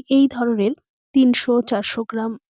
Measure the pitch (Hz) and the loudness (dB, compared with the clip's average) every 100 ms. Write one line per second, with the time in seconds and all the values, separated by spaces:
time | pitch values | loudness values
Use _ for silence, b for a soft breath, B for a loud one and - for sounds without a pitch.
0 | - 269 277 247 240 220 202 302 _ _ | 2 2 2 0 -2 0 -2 -4 _ _
1 | _ 269 254 240 - 240 240 208 214 - | _ 2 4 2 0 0 0 -4 -6 -8
2 | 220 226 226 214 | -8 -6 -8 -10